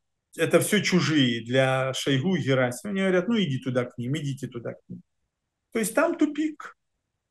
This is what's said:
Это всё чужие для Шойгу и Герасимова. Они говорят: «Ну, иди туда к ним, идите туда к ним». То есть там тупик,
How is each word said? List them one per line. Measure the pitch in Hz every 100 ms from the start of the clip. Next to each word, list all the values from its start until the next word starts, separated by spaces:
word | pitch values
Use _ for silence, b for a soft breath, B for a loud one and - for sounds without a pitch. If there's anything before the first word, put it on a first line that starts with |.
| _ _ _ -
Это | 160 170
всё | - 208
чужие | - 185 139 156 127 117
для | 113 131 131 131 131
Шойгу | 120 - 135 170 175
и |
Герасимова. | 123 131 127 120 214
Они | 196
говорят: | 190 180 180
«Ну, | 233
иди | 165 131
туда | - 127
к | 120 -
ним, | 120 156
идите | 139 131 120
туда | 120 120
к | - -
ним». | 180 - _ _ _ _ _ _
То | 226
есть | 214
там | - 339 339
тупик, | 302 294 311 - - - _ _ _ _ _